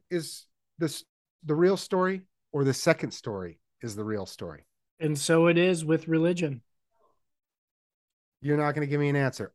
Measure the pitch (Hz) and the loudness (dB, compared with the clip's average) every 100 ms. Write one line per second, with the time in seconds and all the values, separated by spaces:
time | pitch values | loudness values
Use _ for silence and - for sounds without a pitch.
0 | - 175 147 - - _ _ - 160 - | -6 -6 -6 -12 -20 _ _ -6 -4 -4
1 | - _ _ _ 156 151 180 185 - 185 | -14 _ _ _ -4 2 4 2 0 0
2 | 185 190 - _ _ 147 135 131 165 160 | 0 -2 -10 _ _ 0 0 2 2 2
3 | 131 - 120 98 87 80 _ _ 117 104 | -2 -8 -8 -8 -8 -14 _ _ -12 -8
4 | 107 104 95 - 90 76 _ _ _ _ | -6 -6 -6 -12 -14 -14 _ _ _ _
5 | 156 143 - 165 170 170 185 170 156 160 | -4 -2 2 4 6 4 2 2 0 0
6 | 165 160 170 175 156 123 - _ _ _ | 2 2 2 0 -2 -6 -14 _ _ _
7 | _ _ _ _ _ _ _ _ _ _ | _ _ _ _ _ _ _ _ _ _
8 | _ _ _ _ 139 147 147 147 143 147 | _ _ _ _ 0 2 2 0 -2 0
9 | 143 143 135 - 104 | 2 2 0 -2 -10